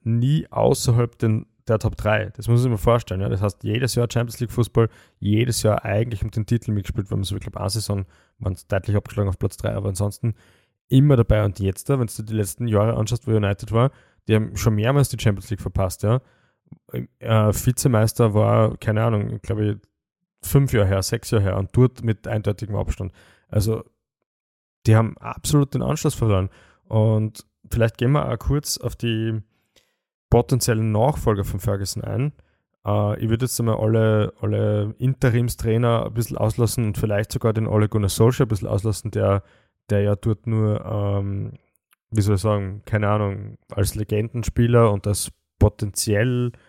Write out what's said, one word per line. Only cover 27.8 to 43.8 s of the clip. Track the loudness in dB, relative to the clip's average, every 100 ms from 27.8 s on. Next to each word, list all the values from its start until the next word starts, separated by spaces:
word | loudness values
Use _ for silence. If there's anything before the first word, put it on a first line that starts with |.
| 0 0
gehen | 0
wir | 2 0
auch | -4
kurz | -2 -2 -4 -6
auf | -8
die | -6 -4 -2 -2 -6 -8 _ _ _ _ _ _ _ _
potenziellen | 2 4 0 2 0 0
Nachfolger | 2 2 0 0 0
von | -2 -6
Ferguson | -4 -4 -4 -8
ein. | -6 -4 -4 -6 _ _ _ _
Äh, | -2 0 0 0
ich | 0
würd | 0
jetzt | -2 -2
einmal | -2 0
alle, | 2 2 4 2 0 -2
alle | -4 0 0 0 -2 -2
Interimstrainer | -4 0 2 2 0 -2 0 2 2 0 -2
ein |
bisschen | -4 -4 -2
auslassen | -2 2 0 0
und | -2 -2
vielleicht | -2 -2 -2
sogar | -2 -2
den | 0 0
Ole | 2 2
Gunnar | 2 0
Solskjaer | 4 4 4 0
ein |
bisschen | 0 -2
auslassen, | -2 -2 -4 -6
der, | 0 2 2 -2 _ _ _ -2
der | 0
ja | 2 0
dort | 0 -2 -2
nur, | 0 0 0
ähm, | -4 -4 -2 -2 -2 -6 -8 -12 _ _ _ _ _
wie | -2
soll | 2 2
ich |
sagen, | 2 -2 -4 -10
keine | -4 -2 0
Ahnung, | 0 -2 -4 -10 -16 _
als | -2